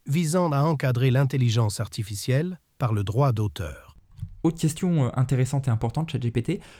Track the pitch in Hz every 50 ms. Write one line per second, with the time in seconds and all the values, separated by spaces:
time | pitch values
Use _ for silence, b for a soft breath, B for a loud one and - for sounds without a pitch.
0 | _ - 139 170 175 151 160 185 175 165 143 139 143 165 165 131 - 131 120 117
1 | 127 135 120 135 143 127 - 139 127 120 107 123 117 104 - - 110 - - -
2 | 107 98 107 101 - - 127 135 160 185 180 - _ _ _ - 131 113 110 104
3 | 101 92 95 120 143 139 117 107 107 98 - - 87 76 71 - - - - -
4 | - _ - - - - - - - 165 165 - - 156 156 - - 180 170 156
5 | 131 120 - 135 131 123 143 123 131 131 - 139 135 - 117 110 - 117 - 147
6 | - - - 120 120 120 - 123 113 - 170 208 B B B B